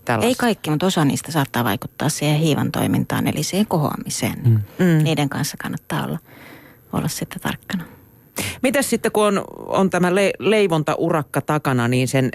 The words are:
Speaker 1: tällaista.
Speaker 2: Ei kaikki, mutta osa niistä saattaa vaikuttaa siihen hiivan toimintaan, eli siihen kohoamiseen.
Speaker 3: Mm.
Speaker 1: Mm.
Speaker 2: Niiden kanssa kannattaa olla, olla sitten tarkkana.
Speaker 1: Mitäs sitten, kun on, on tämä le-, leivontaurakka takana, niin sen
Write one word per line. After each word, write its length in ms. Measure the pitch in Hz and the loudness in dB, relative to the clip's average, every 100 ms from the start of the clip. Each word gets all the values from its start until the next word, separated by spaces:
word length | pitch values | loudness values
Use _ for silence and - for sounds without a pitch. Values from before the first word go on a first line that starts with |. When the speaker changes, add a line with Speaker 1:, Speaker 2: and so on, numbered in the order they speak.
Speaker 1:
tällaista. 240 | - 113 226 | 0 0 2
Speaker 2:
Ei 60 | |
kaikki, 360 | 254 240 202 - | 2 0 -2 -2
mutta 160 | 151 185 | 0 0
osa 180 | 185 | 2
niistä 280 | 143 - - | 2 0 -2
saattaa 320 | 160 135 117 | -2 -2 0
vaikuttaa 440 | 120 101 - - 135 | -2 -2 -6 -4 -2
siihen 280 | - 147 151 | 0 0 2
hiivan 340 | 160 139 - | 2 2 0
toimintaan, 540 | - - - 127 - - | -2 0 0 0 -2 -2
eli 160 | - | -2
siihen 240 | 151 180 214 | -2 -2 0
kohoamiseen. 720 | 165 143 - - - 110 - | 0 0 -4 -8 -4 -4 0
Speaker 3:
Mm. 160 | 120 110 101 - | 2 2 2 0
Speaker 1:
Mm. 260 | 180 160 | 4 4
Speaker 2:
Niiden 240 | 156 147 143 | 4 2 0
kanssa 280 | - 160 - | -2 -6 -6
kannattaa 480 | - 180 - 147 | -8 -10 -6 -6
olla, 140 | 139 165 - - - - - - - | -4 -8 -10 -20 -20 -20 -20 -20 -8
olla 160 | - 156 | -4 -4
sitten 320 | - - - | -4 -8 -6
tarkkana. 440 | - - - 185 - - - - _ - - - | -6 -8 -6 -6 -8 -16 -20 -20 _ -10 -8 -2
Speaker 1:
Mitäs 280 | 262 285 - | 0 0 0
sitten, 220 | 233 - | 0 0
kun 140 | 208 208 | 2 2
on, 180 | 196 - - - | 2 -2 -10 -4
on 240 | - 190 | 2 2
tämä 240 | 180 180 | 2 2
le-, 180 | 185 196 - | 4 2 0
leivontaurakka 1000 | 127 220 196 160 151 - 165 170 139 143 | 2 2 4 2 0 -2 0 0 -2 -4
takana, 480 | - 151 147 127 117 | 0 0 0 0 2
niin 200 | 127 127 | 2 2
sen 220 | 135 131 | 2 0